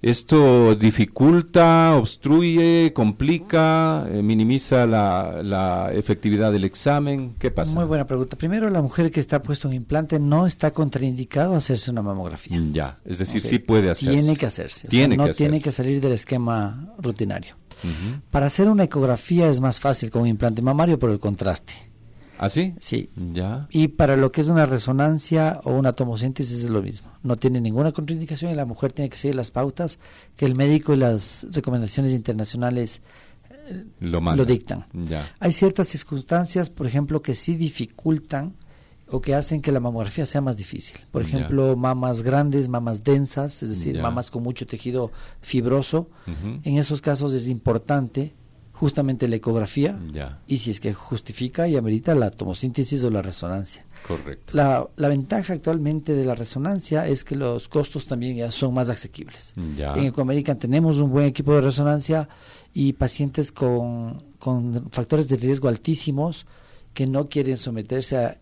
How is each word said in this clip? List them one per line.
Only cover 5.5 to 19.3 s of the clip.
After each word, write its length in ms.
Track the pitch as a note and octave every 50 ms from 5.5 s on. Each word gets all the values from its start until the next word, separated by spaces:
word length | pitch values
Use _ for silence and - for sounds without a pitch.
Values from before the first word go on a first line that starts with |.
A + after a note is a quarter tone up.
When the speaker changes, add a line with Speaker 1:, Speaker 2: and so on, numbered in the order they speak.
| G2 F#2+ F#2+ F#2 F2+ F2+ F#2 F#2+ -
Speaker 1:
efectividad 600 | F2+ G#2+ - G#2+ - - G#2+ G#2 G2+ A2 A2 G#2
del 100 | G2+ F#2+
examen? 720 | G2 - - - C#3+ C#3+ D3 C#3+ C#3+ C#3 C#3 C3 B2 A2+ -
¿Qué 140 | - B2+
pasa? 220 | - - E3 D#3 D#3
Speaker 2:
Muy 80 | E3+ E3+
buena 240 | D#3+ D#3+ D3+ C#3 C3
pregunta. 300 | C3+ B2+ C3 C3 - -
Primero, 320 | D#3 D#3+ F#3+ A3 A3 G#3+
la 120 | G3 F3
mujer 300 | D3 C3 - - E3+ E3
que 80 | D#3+ D#3
está 220 | C#3 - - C#3+
puesto 260 | - - D3 - - C#3+
un 60 | C3
implante 440 | B2+ A#2 - C#3+ D3+ D#3+ D3+ D#3+ D3+
no 300 | D3 C#3+ D3 D#3+ F3+ F3+
está 240 | - - - D3+
contraindicado 840 | D3+ - D#3 C#3+ - C3 B2+ C3+ B2+ B2 C3 - - C#3 D3+ F3+ F#3
a 20 | D#3+
hacerse 340 | C3+ - C3 A2 - -
una 120 | A#2+ A2+ G#2
mamografía. 540 | G2+ G2 F#2+ F#2 E2+ D#2 D#2 - - F2+ E2+
Speaker 1:
Mm, 140 | E2 D#2
ya, 280 | D2 D#2 D2+ C2+ C#2 - _
es 140 | - F#2 F2
decir, 240 | F#2+ F2+ - G#2+ -
Speaker 2:
Ok. 60 | A2+
Speaker 1:
sí 100 | A#2+ A#2
puede 300 | - - A2+ A2 G2+ F#2
hacerse. 240 | E2+ - - C3 C#3
Speaker 2:
Tiene 240 | C#3+ D3 D3+ D#3 C#3+
que 80 | -
hacerse. 420 | A#2 - - D#2+ D2+ - - - -
O 20 |
Speaker 1:
Tiene 260 | - A#2+ C3+ C#3 -
Speaker 2:
sea, 80 | - C#3+
no 20 | D3
Speaker 1:
que 40 | D#3
Speaker 2:
tiene 240 | - D3 C#3+ D3+ D#3
Speaker 1:
hacerse. 120 | C#3+ D3+
Speaker 2:
que 60 | C3
salir 240 | - C3 C3 C#3 C#3
del 140 | C3+ C#3 B2
esquema 800 | A2 - - C3 B2 A#2+ A#2 A#2 A2 G#2 G2+ G#2+ B2+ D3+ F#3+ A#3 G#3+
rutinario. 560 | F3 B2+ A2 G#2+ A2+ G2 G2 G2 - - - - - _ - -
Speaker 1:
Ujú. 380 | - F2+ E2 D#2 F2+ G#2 B2+ C#3+ - -
Speaker 2:
Para 140 | - D3 C#3 C#3+
hacer 200 | - - F#3+ G#3
una 140 | A3 G3+ F#3+
ecografía 680 | D3+ - D3 C3+ B2+ B2 A#2 - -